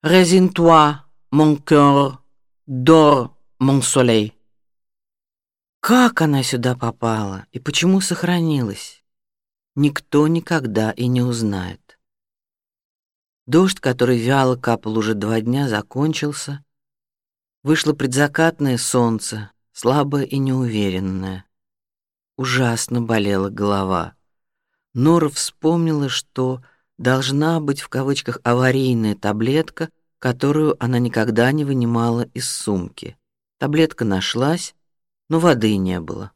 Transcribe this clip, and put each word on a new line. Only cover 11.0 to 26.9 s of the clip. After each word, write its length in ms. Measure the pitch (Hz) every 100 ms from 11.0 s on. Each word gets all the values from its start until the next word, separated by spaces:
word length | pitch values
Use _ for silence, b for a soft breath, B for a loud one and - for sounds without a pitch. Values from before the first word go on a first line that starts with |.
| 123
не 160 | 123
узнает. 760 | 123 117 110 98 90 92 _ _ _ _ _ _ _ _ _ _ _ _ _ _ _ _ -
Дождь, 340 | 156 190 190
который 380 | 135 123 123 123
вяло 380 | 117 139 131 127
капал 420 | 120 117 110 110
уже 160 | 107
два 260 | 107 107 113
дня, 280 | 110 135 139
закончился. 960 | 107 - 127 156 151 147 143 - 143 _ _ _ _ _ _ _ _ _ _
Вышло 320 | 139 160 151
предзакатное 840 | 147 131 127 147 143 165 165 139 120
солнце, 760 | - 127 117 110 - 110 104 _ _
слабое 520 | - 117 143 143 143
и 140 | - 139
неуверенное. 1080 | 135 131 120 107 101 92 95 95 95 92 _ _ _ _ _ _ _ _ _ -
Ужасно 680 | 131 123 123 113 - 120
болела 460 | 117 113 101 98 98
голова. 680 | 104 101 101 95 90 85 _ _ _ _ _ _ _ _
Нора 340 | 123 139 170 151
вспомнила, 800 | - - _ 156 170 165 151 139
что 540 | - - - 127 131 b b b